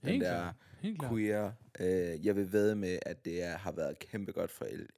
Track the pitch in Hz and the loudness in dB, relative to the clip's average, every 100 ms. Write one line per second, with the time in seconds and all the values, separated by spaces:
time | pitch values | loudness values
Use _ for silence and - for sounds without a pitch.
0 | 143 247 90 87 87 - - - 202 190 | 0 2 2 0 -4 -8 -16 -8 -6 -4
1 | 131 113 104 104 104 113 - - 92 92 | 0 2 2 2 0 -4 -14 -2 2 2
2 | 87 80 101 101 95 104 104 107 92 90 | 2 0 2 2 4 6 6 4 0 -2
3 | - - - 85 87 85 95 80 73 73 | -4 -6 -4 -2 -2 -4 -4 -2 -2 -4
4 | - 107 95 - 85 - - - - | -8 -6 -4 -2 -4 -4 -8 -8 -10